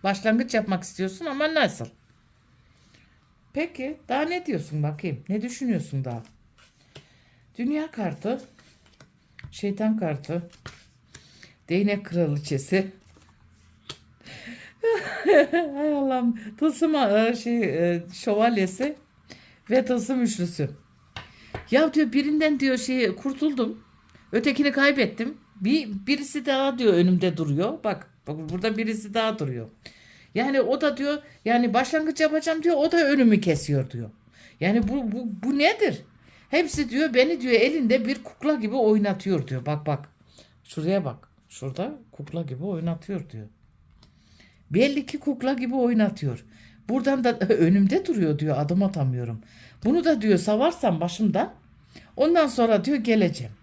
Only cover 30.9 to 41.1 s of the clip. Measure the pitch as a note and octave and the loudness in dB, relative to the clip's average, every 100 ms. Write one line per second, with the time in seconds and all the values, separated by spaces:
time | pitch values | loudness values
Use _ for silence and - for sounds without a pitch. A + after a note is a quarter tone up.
30.9 | C#4+ C#4+ D4 - - - A#3+ A#3+ A3 C4 | 0 -4 -4 -8 -10 0 2 4 2 2
31.9 | D#4 D#4 D4+ D#4 D#4 D#4+ D#4+ E4+ D#4 D#4 | 0 -2 0 2 2 -2 0 2 2 4
32.9 | E4+ D4 C#4+ A#3+ G#3 F3+ D3 - C#3+ C3 | 4 4 6 6 6 4 0 0 -2 -2
33.9 | A#2+ A2 - _ _ - _ E3+ A3 G3+ | -8 -12 -16 _ _ -20 _ 0 2 2
34.9 | C#4 A#3 A3+ A#3+ F#3 A3 C#4 D#4 G#4+ G4+ | -2 -2 -4 -6 -6 -2 2 2 4 0
35.9 | E3+ - _ _ - _ D4+ E4 - B3+ | -2 -12 _ _ -20 _ 0 0 -2 -2
36.9 | A#3+ D#4 A#3+ D4 E4 B3 A3+ B3 D#4 A#3+ | 0 2 4 2 2 2 4 4 2 2
37.9 | B3+ A3+ C4+ - - C#4+ D4 G#3+ C4 A3 | 2 2 -4 -8 -4 -2 0 -2 2 4
38.9 | G#3+ G3+ F#3+ G3 F3 C3+ C3 B2+ D3+ D3+ | 4 2 -2 -2 -2 -2 -6 -4 -4 -2
39.9 | C#3 - _ _ - - _ - - D#3+ | -4 -6 _ _ -20 -20 _ -12 -6 0
40.9 | G3 D3 | 0 -2